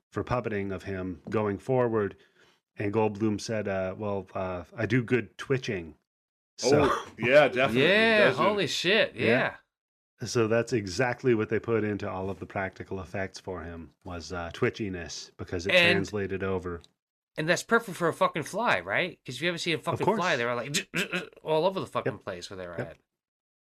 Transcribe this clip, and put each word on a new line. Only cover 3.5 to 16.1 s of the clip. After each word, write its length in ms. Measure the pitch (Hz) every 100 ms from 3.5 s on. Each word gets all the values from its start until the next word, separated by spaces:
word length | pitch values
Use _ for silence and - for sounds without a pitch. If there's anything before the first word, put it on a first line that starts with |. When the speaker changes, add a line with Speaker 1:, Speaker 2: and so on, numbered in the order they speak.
| 110 101
Speaker 1:
uh, 260 | 95 95 98
"Well, 300 | 104 101 95
uh, 300 | 98 92 90 87 -
I 100 | 110
do 160 | 123
good 340 | 110 123 101 -
twitching." 560 | - 131 - 95 80 - _ _ _ _ _ -
So 300 | 120 147 139
Speaker 2:
Oh, 160 | - - -
yeah, 280 | 113 143 143
definitely. 340 | 123 131 117 156
Speaker 3:
Yeah, 300 | 208 226 214
Speaker 2:
He 60 | 190
does 40 | 131
it. 40 |
Speaker 3:
holy 240 | 180 208 147
shit, 480 | - 170 214 -
Speaker 1:
Yeah. 120 | 104 139
Speaker 3:
yeah. 1000 | 175 156 - _ _ _ _ _ _ 101
Speaker 1:
So 220 | 127 110
that's 240 | 117 117
exactly 640 | 120 98 87 123 120 131
what 160 | 107 107
they 80 | 107
put 260 | - 113
into 260 | 107 101 101
all 200 | 95 95
of 80 | 92
the 80 | -
practical 540 | 104 95 - 92 95
effects 380 | 90 101 95 -
for 220 | - 87
him 280 | 85 82 82 _
was, 280 | 90 87 -
uh, 180 | 87 85
twitchiness, 760 | - 120 - 104 90 82 - - -
because 300 | - 90 87
it 80 |
Speaker 3:
And 220 | 180 175 175
Speaker 1:
translated 460 | 92